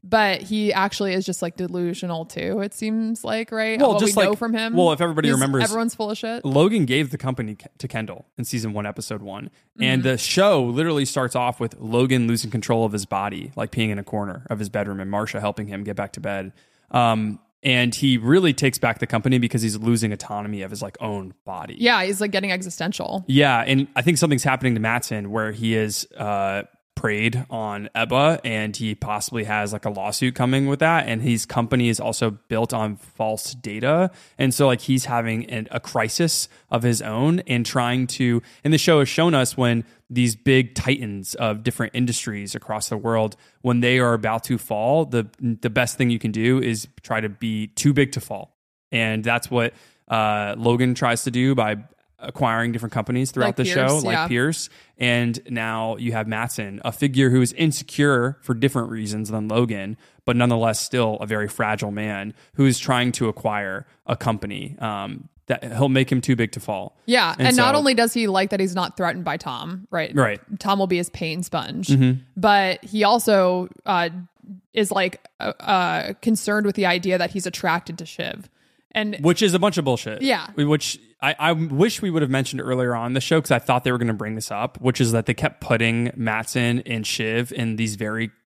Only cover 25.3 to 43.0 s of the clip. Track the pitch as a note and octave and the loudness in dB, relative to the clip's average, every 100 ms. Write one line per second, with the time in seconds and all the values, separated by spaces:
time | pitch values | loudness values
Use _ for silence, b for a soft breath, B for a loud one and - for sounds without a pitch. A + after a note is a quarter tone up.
25.3 | A2 G#2+ G#2+ A2+ A2 G#2+ G2+ - - G#2 | -4 -4 -2 0 2 0 -4 -10 -8 -4
26.3 | G2+ G2 G2 - _ _ - A2 G#2 A2+ | 0 0 -2 -8 _ _ -4 -2 0 0
27.3 | B2 - A#2 G#2+ G#2 G#2 A2+ A#2 B2 D3 | -2 -6 -6 -6 -8 -6 -4 0 4 4
28.3 | E3 B2+ A2 G#2+ G#2 A2 G#2 - G#2+ - | 2 -2 -4 -4 -4 -6 -6 -6 -6 -4
29.3 | A#2+ G#2+ G#2+ G#2 G#2+ A2 G2+ G2+ - B2+ | -6 -2 -2 -2 -4 -6 -6 -6 -2 -2
30.3 | B2+ B2+ C3+ C#3 C#3 D#3+ E3 B2 A2+ A#2+ | 0 0 2 0 2 2 2 0 -2 0
31.3 | A2+ - - A#2+ B2+ A#2+ A2 A2+ A2 A#2 | 0 0 -2 0 2 2 0 -2 -2 -2
32.3 | G#2 _ A2 A#2 A#2 G#2+ G2+ - - A2 | -4 _ -2 -2 -2 -4 -6 -16 -6 -4
33.3 | A2 - B2+ A2+ G#2+ B2 D#3+ F#3 B B | -4 -8 -12 -10 -4 0 2 2 B B
34.3 | B C3+ - C#3 B2 - C3 - A#2+ A2+ | B 0 4 4 4 2 0 2 -2 0
35.3 | A2 A#2+ A#2+ G#2+ A#2+ - B2+ A2+ - E3 | -4 -4 -8 -6 -8 -4 -2 -2 0 0
36.3 | - - b b A#2 A#2+ A2+ A2 A2 D3 | 0 -4 b b 0 2 0 -2 0 2
37.3 | F3 - A#2+ A#2 C3+ A#2+ B2 B2+ - B2 | 0 0 -2 0 0 0 0 -2 0 0
38.3 | A#2 B B D3 D#3 - D#3 C3+ - E3+ | 0 B B 0 2 6 6 4 4 4
39.3 | D3 B2+ - B2 A#2 A2+ b _ B2 A#2+ | 4 2 2 2 2 -2 b _ 0 0
40.3 | G#2+ - C3 B2 - - C3+ A#2 G2+ F#2+ | 2 4 4 4 -2 -2 -2 -2 -8 -10
41.3 | - A#2 G#2+ A2+ - A2+ B2 B2 A2+ - | -4 -2 -2 -4 -4 -4 0 0 -2 -4
42.3 | G#2 G2+ - - G#2+ - G#2+ | -8 -8 -10 -8 -6 -4 -4